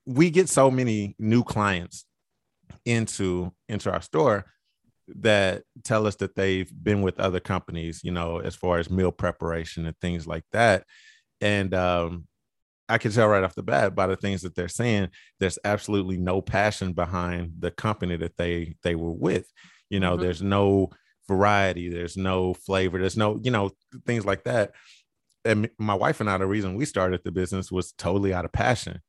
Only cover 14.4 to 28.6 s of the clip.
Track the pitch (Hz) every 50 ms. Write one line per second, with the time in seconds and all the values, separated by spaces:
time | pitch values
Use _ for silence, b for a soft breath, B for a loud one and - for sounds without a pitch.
14.4 | 85 90 - - 87 90 - - 117 120 110 101 95 90 - B B B B -
15.4 | 98 90 - - - 101 104 101 - - 104 101 92 95 92 87 90 92 92 98
16.4 | 90 - - 95 104 107 104 - 98 92 82 82 87 85 92 90 87 87 87 87
17.4 | 87 85 82 85 87 87 - - - 107 104 - 95 90 87 82 82 80 - -
18.4 | 87 87 87 85 85 82 82 - - 87 85 82 82 85 82 - 131 180 - -
19.4 | - - _ b b b b b b b 101 95 92 90 90 87 92 90 87 80
20.4 | 98 98 98 101 101 98 98 98 92 - b b b b b b _ - 98 92
21.4 | 101 104 104 101 98 92 85 87 87 87 85 87 87 85 - 95 95 95 92 92
22.4 | 92 92 87 - - - 95 95 92 90 87 92 92 95 - 110 107 107 107 110
23.4 | 110 127 123 107 101 98 - _ _ _ - 123 - - 120 113 95 98 98 95
24.4 | - 127 123 117 101 - - B B B B B B B _ _ _ _ _ _
25.4 | - 113 110 104 107 113 - - 107 104 101 92 113 151 156 - 107 104 98 92
26.4 | 95 95 101 107 98 95 92 110 151 - - 98 92 92 92 87 - 92 85 92
27.4 | 90 90 98 95 92 - 92 92 87 - - - - 87 92 101 101 98 92 90
28.4 | 82 - - -